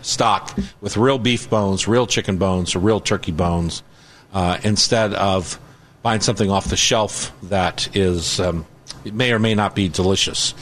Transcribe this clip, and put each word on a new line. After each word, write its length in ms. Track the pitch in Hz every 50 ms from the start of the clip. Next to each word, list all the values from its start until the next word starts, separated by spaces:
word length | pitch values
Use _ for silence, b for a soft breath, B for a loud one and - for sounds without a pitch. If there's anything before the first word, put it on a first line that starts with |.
stock 560 | - - - - 123 113 101 92 - - - - B B B B
with 160 | 101 98 -
real 220 | 104 117 135 139 127
beef 320 | 107 123 120 113 - -
bones, 360 | 117 107 101 98 98 92 -
real 200 | 101 113 123 120
chicken 320 | - - 120 - - 95 85
bones, 360 | 98 95 92 92 87 - -
real 260 | 90 90 110 110 98
turkey 320 | - - 104 92 - -
bones, 500 | 78 76 87 87 85 85 85 82 - - - B B B B B B B B B
uh, 260 | B 95 90 87 90 -
instead 500 | - 107 104 - - - 120 113 110 101
of 460 | 98 95 98 98 95 95 85 - - - - B B B B B B B
buying 200 | - 113 110 104
something 280 | - - 110 92 107 95
off 160 | 98 98 - -
the 60 | 98
shelf 560 | - - - 131 110 107 98 - - - - - -
that 520 | - 87 101 95 90 85 - - - - -
is, 460 | 101 95 90 90 85 82 - - -
um, 240 | 95 90 85 82 78 - - - - - - - -
it 80 | 107
may 200 | 104 110 127 123
or 60 | 117 107
may 160 | 110 113 107
not 200 | 104 104 95 -
be 140 | 104 98 87
delicious. 680 | - - 90 95 98 - - - 69 - - - - B